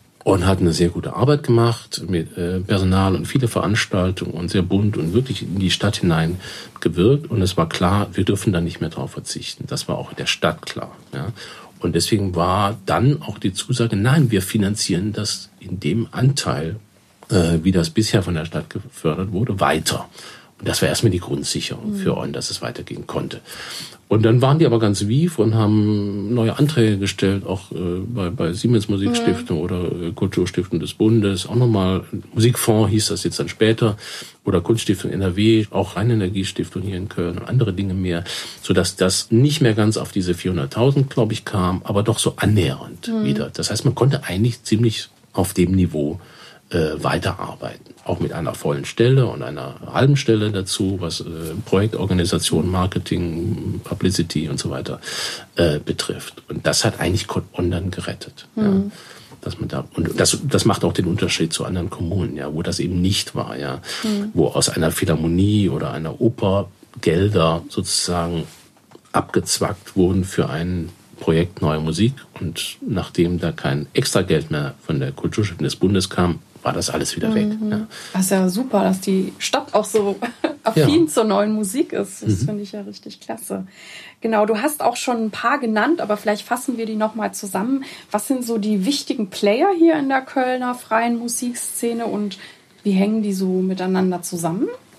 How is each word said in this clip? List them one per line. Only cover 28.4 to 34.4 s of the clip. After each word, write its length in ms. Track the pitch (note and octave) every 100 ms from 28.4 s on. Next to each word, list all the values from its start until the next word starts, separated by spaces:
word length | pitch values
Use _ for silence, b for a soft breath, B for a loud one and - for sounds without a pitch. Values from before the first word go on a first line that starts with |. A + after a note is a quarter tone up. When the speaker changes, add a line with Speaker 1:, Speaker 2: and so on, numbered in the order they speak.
| E2
Speaker 1:
Siemens 340 | F2+ A#2 A#2 F#2
Musikstiftung 680 | G2+ G2 A#2+ - F2+ - D#2+
Speaker 2:
Mhm. 60 |
Speaker 1:
oder, 280 | F2 F2+ F2+
äh, 200 | E2+ E2+
Kulturstiftung 640 | - G2 - F2+ - G2 E2+
des 140 | D#2
Bundes, 520 | - A2 A2+ G2+ F#2+ -
auch 80 | A#2+
nochmal, 500 | B2 G#2 F#2 F#2 - G2 -
Musikfonds 560 | - A2+ - - G#2+ G#2
hieß 160 | G#2+ -
das 160 | F2 F2
jetzt 120 | -
dann 100 | F2
später, 480 | - A2 A2+ A2+ G#2 B B B B